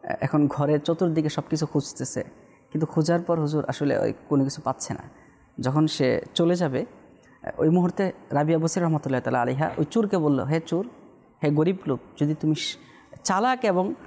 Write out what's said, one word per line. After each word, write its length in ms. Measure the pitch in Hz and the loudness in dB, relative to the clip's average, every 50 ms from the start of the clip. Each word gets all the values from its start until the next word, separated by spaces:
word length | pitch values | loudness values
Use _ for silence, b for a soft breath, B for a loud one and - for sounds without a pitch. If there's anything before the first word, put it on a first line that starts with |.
| - | -8
এখন 440 | - - - - 139 - 151 147 | -8 -6 -4 -4 0 2 2 2
ঘরের 340 | 139 - - 143 143 151 147 | 2 0 0 0 2 2 0
চতুর্দিকে 480 | 147 - 165 165 190 170 156 160 151 151 | 2 0 0 0 0 0 2 0 0 0
সব 140 | - - 147 - | -2 -4 -4 -4
কিছু 160 | - 156 160 | -2 -2 -2
খুঁজতেছে, 580 | 147 - 151 135 - - - 131 - - - - - - B B B B B B B | 0 -2 -2 -2 -2 -8 -10 -8 -6 -6 -8 -8 -8 -12 B B B B B B B
কিন্তু 160 | - 156 160 | -4 -4 -4
খোঁজার 320 | 147 - 165 156 165 170 170 | -2 0 0 2 2 2 0
পর 200 | 175 - 170 165 | 0 0 0 0
হুজুর 260 | 156 147 156 151 - | 0 0 0 -2 -2
আসলে 300 | - 135 - 147 143 135 | -2 -4 -2 0 0 2
ওই 160 | - - - 110 - - - | 2 0 0 -2 -4 -4 0
কোনো 140 | 147 139 135 | 2 2 2
কিছু 180 | 135 - - | 2 -2 -6
পাচ্ছে 320 | - 131 131 - - - 113 | -6 -6 -6 -6 -6 -8 -8
না। 60 | - - - b b b b b b b b b - | -10 -10 -18 b b b b b b b b b -4
যখন 280 | 123 123 131 156 156 | -4 0 2 4 2
সে 340 | 151 - - 143 127 117 87 - - - | 2 2 2 2 2 2 0 -2 -4 0
চলে 220 | - 170 170 180 | 2 2 4 4
যাবে, 300 | 175 180 151 131 127 233 - - - - - - b b b b b - - - | 2 0 0 0 -2 -4 -4 -10 -20 -20 -20 -20 b b b b b -12 -12 -4
ওই 120 | - - 160 | 0 2 4
মুহূর্তে 420 | 165 180 175 180 175 - 196 185 - - - - | 4 4 4 2 0 0 -2 -2 -2 -8 -10 -2
রাবিয়া 280 | - 143 147 156 165 160 | 0 0 2 2 2 2
বসির 240 | 160 165 - 190 175 | 2 0 0 0 0
রহমতুল্লাহ 380 | 165 160 151 - 135 135 127 | 2 0 0 0 0 -2 -2
তাআলা 200 | 123 120 123 123 | 0 0 0 0
আলাইহা 280 | 120 123 127 135 156 - - | 0 0 0 0 -2 -2 0
ওই 80 | - 151 | -2 -4
চোরকে 320 | - - 226 226 202 208 | 0 0 0 0 2 0
বলল, 220 | 180 156 151 143 131 | 0 2 2 2 2
"হে 200 | 95 135 156 165 160 | 0 0 -2 -2 -2
চোর, 240 | - 165 170 208 247 - - - - - - - _ _ _ - | -2 -4 -4 -4 -4 -10 -20 -20 -20 -20 -20 -20 _ _ _ 0
হে 60 | 151 | 2
গরিব 280 | 147 147 156 175 196 190 - | 2 4 2 2 0 -2 -2
লোক, 120 | 160 131 120 - - - | -4 -4 -4 -6 -14 -4
যদি 180 | - 147 147 156 | -2 -2 -2 -2
তুমি 200 | 151 - 156 156 | 0 0 0 0
স-, 220 | 147 - - - - B B B B B B B - - | 0 -2 -8 -10 -12 B B B B B B B -10 -4
চালাক 420 | - 196 185 214 254 254 247 240 | -2 0 2 2 2 0 2 2
এবং 280 | 214 185 180 185 208 - - - | 2 2 2 0 -2 -4 -8 -12